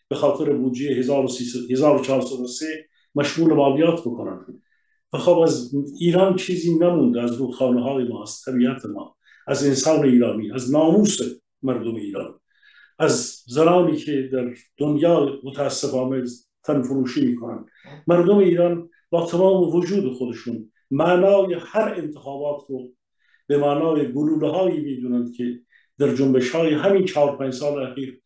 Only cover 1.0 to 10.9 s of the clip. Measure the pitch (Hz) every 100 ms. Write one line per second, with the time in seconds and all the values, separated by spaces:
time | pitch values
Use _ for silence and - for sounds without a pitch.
1 | 127 139 127 - 120 123 120 131 147 143
2 | 135 131 117 127 123 - 156 156 - _
3 | _ 143 147 - 165 143 139 135 165 165
4 | 123 - - - - - _ _ _ _
5 | _ - - 165 165 143 120 139 139 -
6 | 175 170 190 185 - 175 170 160 175 170
7 | 123 120 120 120 127 120 131 123 123 135
8 | 120 - - - - 127 127 135 107 101
9 | - _ _ _ - 139 143 131 160 156
10 | 143 120 117 107 110 127 120 151 160